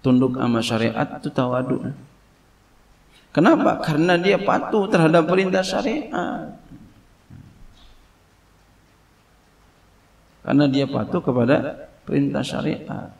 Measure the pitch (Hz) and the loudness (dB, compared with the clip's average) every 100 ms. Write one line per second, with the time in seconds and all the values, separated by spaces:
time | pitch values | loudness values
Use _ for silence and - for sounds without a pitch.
0 | 131 127 127 127 120 117 113 113 117 - | 4 4 2 0 0 0 0 0 -2 -2
1 | - 139 151 143 123 123 131 131 - 143 | -6 -6 -6 -4 -2 -2 -2 -4 -6 -12
2 | - _ _ _ _ _ _ _ _ _ | -18 _ _ _ _ _ _ _ _ _
3 | _ _ _ - 190 320 160 - - 151 | _ _ _ 2 4 4 2 0 -2 0
4 | 175 175 185 190 196 - - 214 190 175 | 2 2 2 0 2 0 0 0 2 4
5 | 160 170 160 185 190 185 185 190 220 302 | 6 4 4 2 2 -2 -2 -2 -2 -4
6 | - 175 - - - - - - - - | -6 -6 -6 -8 -12 -16 -20 -20 -20 -20
7 | _ _ _ - - - - - - - | _ _ _ -20 -20 -20 -20 -20 -20 -20
8 | _ _ _ _ _ _ _ _ _ _ | _ _ _ _ _ _ _ _ _ _
9 | _ _ _ _ _ _ _ _ _ _ | _ _ _ _ _ _ _ _ _ _
10 | _ _ _ _ - 139 147 135 135 131 | _ _ _ _ 0 2 4 2 -2 -4
11 | 101 175 - 123 127 294 143 - - _ | -4 -4 -2 0 2 2 -2 -10 -20 _
12 | - 143 139 139 131 - 147 - 156 - | -4 -2 0 -2 -6 -6 -6 -6 -10 -12
13 | - | -12